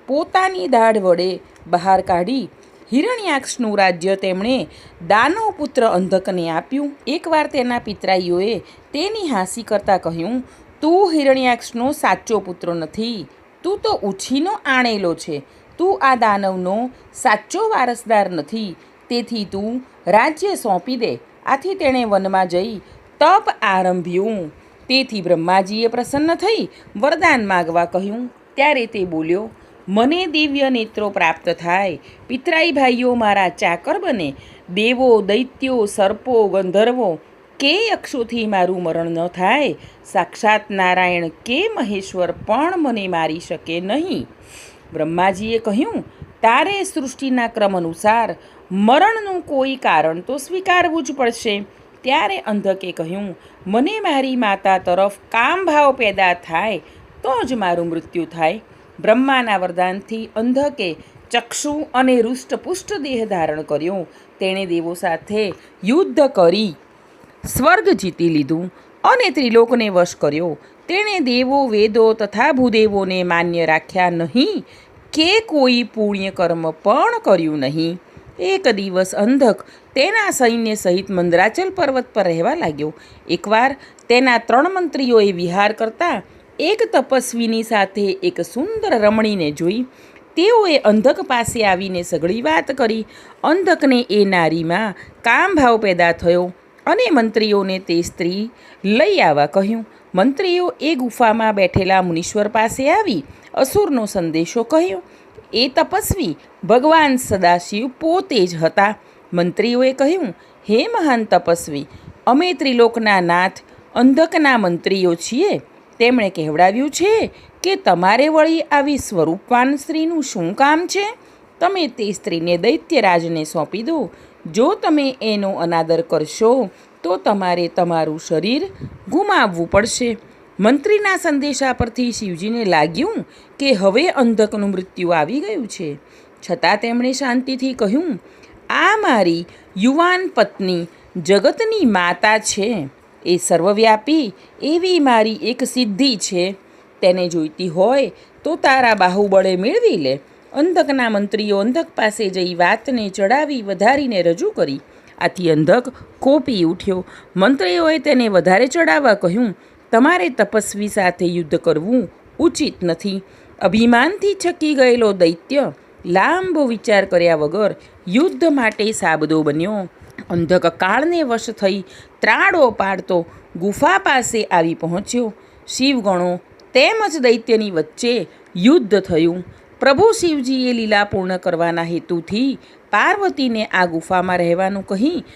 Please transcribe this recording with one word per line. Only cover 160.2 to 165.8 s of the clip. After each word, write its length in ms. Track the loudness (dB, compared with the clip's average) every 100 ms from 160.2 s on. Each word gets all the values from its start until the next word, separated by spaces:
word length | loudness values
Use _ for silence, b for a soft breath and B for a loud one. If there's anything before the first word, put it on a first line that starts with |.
| 0
તપસ્વી 580 | -2 0 0 -2 -4 -4
સાથે 380 | 0 0 0 -2
યુદ્ધ 300 | -2 -2 -2
કરવું 540 | 0 0 0 0 -2 -8 -14 -4
ઉચિત 440 | -2 -2 -4 -4
નથી." 380 | -4 -4 -4 -8 B B B -4
અભિમાનથી 760 | 0 4 4 4 4 0 -2 -2 -4
છકી 300 | -2 0 4
ગયેલો 360 | 4 4 2
દૈત્ય 640 | 2 2 0 -4 -2 -2 -6